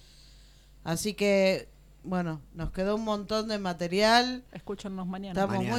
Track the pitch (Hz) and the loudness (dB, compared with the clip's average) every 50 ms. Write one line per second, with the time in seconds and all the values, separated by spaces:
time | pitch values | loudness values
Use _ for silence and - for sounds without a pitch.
0 | - - - - - - - - - - - - - - - - - 165 165 165 | -20 -20 -20 -20 -20 -20 -20 -20 -20 -20 -20 -20 -20 -20 -20 -12 -6 -4 -4 -2
1 | - 214 196 - 202 202 202 196 190 190 190 143 113 - - - - - - - | -2 -4 -2 2 2 4 6 6 6 4 4 2 -2 -8 -16 -20 -20 -20 -20 -16
2 | - - 185 180 175 170 160 151 131 - - 170 165 160 - - 185 196 214 214 | -8 -4 -4 -2 -2 -2 -4 -8 -10 -14 -10 -8 -8 -6 -4 -2 0 0 0 0
3 | 226 220 214 208 202 185 214 220 220 226 220 208 202 185 175 170 175 170 170 196 | 0 -2 -2 -2 -2 -2 -2 -2 0 -2 -4 -4 -2 -4 -4 -4 -4 -2 2 4
4 | 208 220 226 240 247 254 254 247 - - - 170 - - 208 196 - 202 190 190 | 6 6 6 6 4 2 -2 -6 -10 -14 -16 -14 -10 -10 -8 -8 -8 -8 -8 -6
5 | 185 175 190 190 196 196 180 180 196 202 202 196 185 190 226 | -6 -6 -6 -8 -8 -4 -2 0 0 0 0 0 -2 0 0